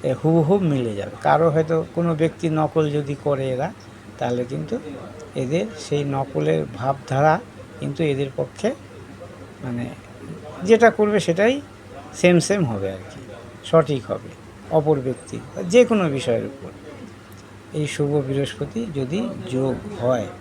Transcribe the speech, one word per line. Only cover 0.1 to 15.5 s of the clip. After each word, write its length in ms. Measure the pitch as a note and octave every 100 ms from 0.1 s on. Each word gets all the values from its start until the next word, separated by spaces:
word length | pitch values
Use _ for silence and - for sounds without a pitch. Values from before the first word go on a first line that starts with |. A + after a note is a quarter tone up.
| B2
হুবহু 340 | D#3 E3 D3+ G3+ F3
মিলে 200 | C3+ A#2 G2+
যাবে। 160 | G2 - D3+
কারো 200 | D3 E3
হয়তো 220 | D3+ D#3 D#3+ - -
কোনো 140 | E3+ D#3
ব্যক্তির 320 | D#3+ - E3 D#3
নকল 240 | D3+ E3 D#3 D3
যদি 180 | C#3 C#3
করে 200 | D3 C#3 C3+
এরা, 140 | B2+ D#3+ - - - - -
তাহলে 260 | A#2+ B2 B2
কিন্তু 220 | D3 D#3 A#3+ D4 C#4 - - - C#3+
এদের 220 | B2+ E3 A3 -
সেই 180 | - D3 C#3+
নকলের 460 | C#3 C3+ D#3 D3+ D#3+ D3 G#2+
ভাবধারা 560 | B2+ C#3 - C3 D#3 E3+ - - - -
কিন্তু 220 | C#3+ C#3 D#3
এদের 180 | C3+ C#3 -
পক্ষে, 300 | C#3 - G#3+ C#4+ - - - - - - - -
মানে, 220 | C3 A#2+ A#2+ - - - - D#3+ - - F3+
যেটা 200 | A3 A3+ A3
করবে 200 | G#3 G#3
সেটাই 340 | E3+ E3+ A3 C#4 - - - - - -
সেম 160 | F3+ F3 -
সেম 120 | G3+ D3
হবে 180 | G#2 F#2+ F#2+
আর 60 | F#2+
কি, 100 | - - - - - -
সঠিক 320 | E3 D3+ C#3 A2
হবে 200 | G#2+ - - - - -
অপর 260 | D#3+ D3 C#3+ B2+
ব্যক্তির 360 | B2 - A#2 A#2